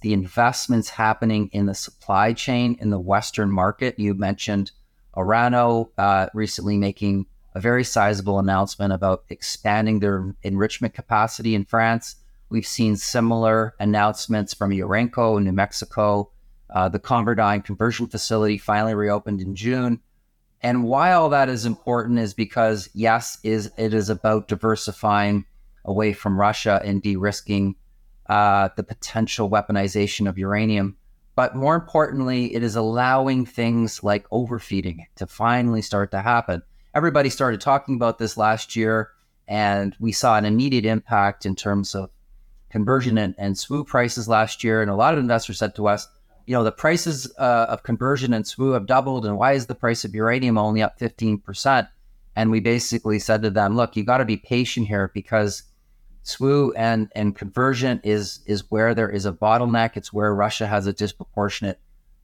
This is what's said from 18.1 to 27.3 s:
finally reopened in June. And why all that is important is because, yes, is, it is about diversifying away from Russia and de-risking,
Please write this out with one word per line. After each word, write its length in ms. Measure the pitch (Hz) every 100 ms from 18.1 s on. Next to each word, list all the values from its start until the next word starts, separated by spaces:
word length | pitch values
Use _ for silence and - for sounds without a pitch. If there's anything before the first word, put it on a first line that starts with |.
| 107 - 110 107 104
finally 360 | - 107 110
reopened 460 | 104 104 104 107 98
in 140 | 95
June. 460 | 95 113 127 123 117 _ _ _ _ _ _
And 240 | 123 123
why 280 | 117 135 175
all 160 | 180 160
that 180 | 143 131
is 160 | 120 117
important 520 | 107 - 120 113 120
is 160 | 107
because, 560 | 95 107 123 110 107 82
yes, 460 | - 113 117 - -
is, 280 | 107 110 104 -
it 160 | 110
is 160 | 110 101
about 380 | 104 107 110 -
diversifying 960 | 101 110 107 - - 107 104 104 101 - - - _
away 280 | - 101 107
from 260 | 101 104 95
Russia 420 | 101 110 - 98
and 160 | 101 98
de-risking, 760 | 104 95 101